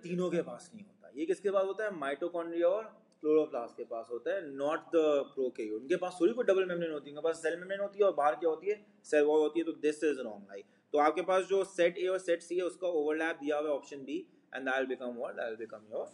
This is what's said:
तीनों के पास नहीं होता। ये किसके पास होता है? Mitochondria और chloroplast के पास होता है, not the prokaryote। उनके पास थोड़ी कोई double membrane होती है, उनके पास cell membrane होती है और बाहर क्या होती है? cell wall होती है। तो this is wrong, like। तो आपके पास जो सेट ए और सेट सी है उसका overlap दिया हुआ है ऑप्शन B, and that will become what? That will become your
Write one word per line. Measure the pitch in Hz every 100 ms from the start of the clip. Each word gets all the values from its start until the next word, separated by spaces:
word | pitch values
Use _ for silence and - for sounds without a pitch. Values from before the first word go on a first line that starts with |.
तीनों | 170 175 180
के | 165
पास | 135 120 -
नहीं | 107
होता। | 98 _ 82 123
ये | 165
किसके | 180 196
पास | 196
होता | 190 196
है? | 214 175
Mitochondria | 139 143 175 175 170 170
और | 170 208 220 - _ _
chloroplast | 151 156 139 127 117 -
के |
पास | 117 113 113
होता | 120 160
है, | 190 151 135
not | 143 160 - 165
the | 156 143 135 135
prokaryote। | 127 127 107 110
उनके | 135 175
पास | 180 -
थोड़ी | 180
कोई | 240
double | 202 190
membrane | 180 170 165
होती | 147 139
है, | 147
उनके | 165
पास | 160
cell | 160 170
membrane | 185 196
होती | 202 202
है |
और | 196
बाहर | 147 147
क्या | 156 165
होती | 156 190
है? | 208 - _
cell | - 151
wall | 147 156
होती | 151 160
है। |
तो | 160 143 147
this | 151
is | 156 131 117
wrong, | 101 98
like। | 101 - _ _
तो | 147
आपके | 151 160
पास | 175 185
जो | 175 196
सेट | 185 - 170 175
ए | 185
और | 185
सेट | 180 170
सी | - 175
है |
उसका | 170 - 180 160
overlap | 147 160 160 160
दिया | 143 151
हुआ | 156
है |
ऑप्शन | 139 - 143
B, | 135 160 - _ _ 131
and | 131
that | 135
will | 131
become | 127 123 117
what? | 160 202
That | 120
will | 110
become | 113 107 107
your | 135 -